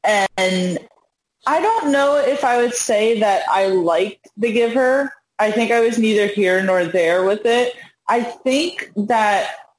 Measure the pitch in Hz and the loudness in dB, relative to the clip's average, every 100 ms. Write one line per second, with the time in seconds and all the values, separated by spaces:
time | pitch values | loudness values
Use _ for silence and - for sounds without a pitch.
0 | 208 208 190 - 185 185 180 170 - _ | 2 2 0 0 0 0 -2 -4 -10 _
1 | _ _ _ _ - 311 392 453 294 277 | _ _ _ _ -2 0 0 0 0 0
2 | 277 294 277 277 254 240 240 240 - 214 | 2 2 0 0 0 0 0 -2 -2 0
3 | 220 233 208 190 - 190 196 190 170 165 | 2 2 2 0 0 0 2 2 2 0
4 | 202 - - - 226 220 233 240 254 269 | -2 -6 -20 -6 -2 0 0 2 2 0
5 | 277 - _ - 214 214 226 233 226 226 | -2 -8 _ -4 -2 0 0 2 2 2
6 | 220 208 202 202 190 185 190 185 170 185 | 0 2 0 0 0 2 0 0 0 0
7 | 165 175 185 208 233 240 247 - - _ | 2 2 0 0 0 0 0 -6 -20 _
8 | - 233 240 - 262 262 339 - - - | -4 -2 -2 -6 -2 0 -2 -6 -10 -6
9 | 208 233 214 196 160 - - | -2 0 2 0 -2 -8 -18